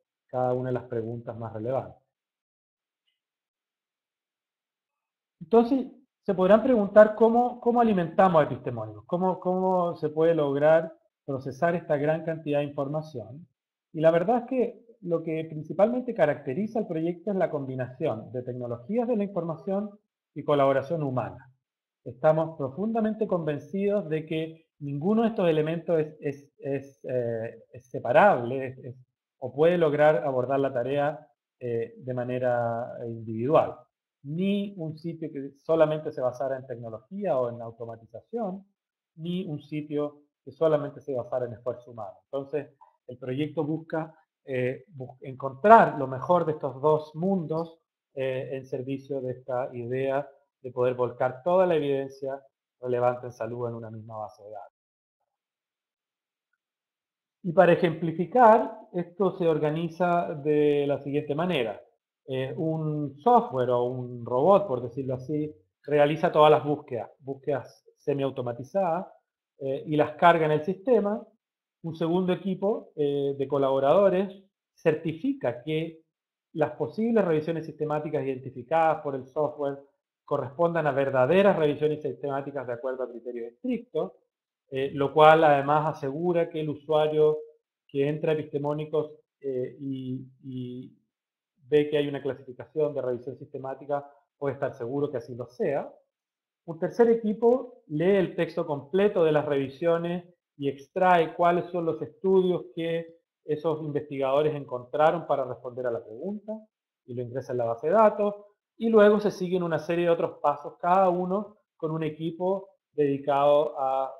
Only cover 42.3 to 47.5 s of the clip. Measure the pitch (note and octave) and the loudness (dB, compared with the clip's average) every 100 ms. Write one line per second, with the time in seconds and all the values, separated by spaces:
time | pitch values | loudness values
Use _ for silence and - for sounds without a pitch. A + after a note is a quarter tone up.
42.3 | C#3 C#3 D3+ C3+ _ _ _ - B2 B2+ | -10 -6 -8 -8 _ _ _ -20 -12 -8
43.3 | C3 D3+ D3+ D3 D#3 D#3+ D#3+ D#3+ - _ | -4 -4 -4 -4 -6 -6 -6 -6 -12 _
44.3 | _ - B2+ B2+ C3 - D3 B2+ - C#3+ | _ -6 -2 -2 -4 -12 -16 -16 -14 -16
45.3 | C3 C3+ C3 G#3 A3+ E3+ D3 C3+ C3 - | -10 -10 0 8 8 8 2 -6 -4 2
46.3 | F3 D#3+ - C#3 B2+ D3+ D3+ D3+ D#3 F#3 | 2 2 -4 -6 0 2 2 0 -6 -2
47.3 | G3 D3+ | -2 -2